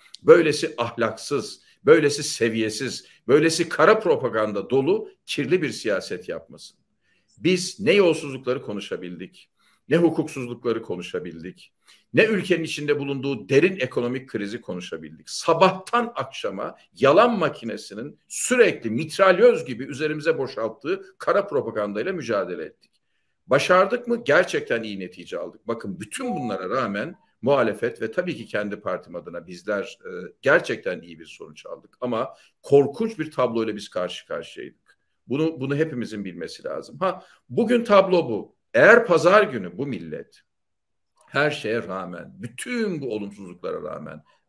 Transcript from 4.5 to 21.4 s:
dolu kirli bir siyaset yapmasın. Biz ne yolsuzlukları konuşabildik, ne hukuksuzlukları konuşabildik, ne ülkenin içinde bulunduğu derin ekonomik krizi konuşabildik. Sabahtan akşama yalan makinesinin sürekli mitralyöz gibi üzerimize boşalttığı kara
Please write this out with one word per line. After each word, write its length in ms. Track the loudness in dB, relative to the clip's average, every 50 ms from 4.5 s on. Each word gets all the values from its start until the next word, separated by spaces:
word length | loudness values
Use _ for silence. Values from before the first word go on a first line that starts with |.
| -2 -6 -4 0
dolu 400 | 0 2 2 2 0 0 -2 -8 _ _ _
kirli 360 | -10 -6 -4 -2 0 0 0
bir 80 | 0 -2
siyaset 600 | -6 -4 -2 -2 -2 -2 -2 -6 -10 -10 -8 -10
yapmasın. 480 | -10 -10 -12 _ -20 -20 -20 -20 _ _ _ _ _ _ _ _ _ _ _ _ _ -2
Biz 420 | 0 2 2 2 0 -4 -8 -4
ne 140 | 2 4 4
yolsuzlukları 680 | 6 6 6 4 2 -2 -10 -10 -8 -4 -4 -4 -4
konuşabildik, 880 | -4 -8 -10 -8 -8 -8 -8 -8 -8 -10 -12 -12 -14 -16 _ -20 _ _ _ _ _ _ _ _ _ 0
ne 80 | 2 4
hukuksuzlukları 840 | 4 4 2 0 -4 -4 -6 -10 -10 -10 -10 -6 -4 -4 -4 -4
konuşabildik, 920 | -4 -8 -8 -8 -8 -8 -8 -8 -8 -8 -14 -12 -14 -14 -16 _ -20 _ _ _ _ _ -20 _ _ _ 0
ne 100 | 2 2
ülkenin 380 | 2 2 -2 0 0 -2 -2 -2
içinde 360 | -6 -8 -6 -2 -2 -2 -2
bulunduğu 500 | -2 -6 -6 -6 -4 -4 -6 -6 -4 2
derin 300 | 2 4 4 2 0 -2
ekonomik 500 | -6 -4 -4 -4 -4 -2 -4 -6 -8 -8
krizi 320 | -8 -8 -6 -6 -8 -12
konuşabildik. 680 | -12 -10 -12 -12 -10 -10 -12 -12 -12 -14 -20 -20 -18 -14
Sabahtan 840 | -12 -6 0 0 4 6 6 6 4 2 -8 -2 -2 -2 -2 -2 -6
akşama 600 | -8 -10 -10 -10 -8 -8 -8 -6 -6 -10 -10 -12 _ _ _ _
yalan 460 | 2 4 6 8 8 6 6 4 2
makinesinin 800 | 0 -2 -2 -4 -10 -10 -10 -10 -12 -12 -12 -12 -12 -12 -14 _ _ -14
sürekli 640 | -10 -6 -2 0 4 6 6 4 4 -2 -4 -4
mitralyöz 760 | -4 -4 -4 -4 2 4 6 6 6 8 8 6 6 6 0
gibi 180 | -6 -8 -10 -10
üzerimize 540 | -10 -6 -4 -4 -4 -4 -2 0 0 0 0
boşalttığı 800 | -2 -6 -4 -4 -6 -6 -6 -6 -6 -6 -6 -6 -8 -16 _ -8
kara 300 | -2 0 0 0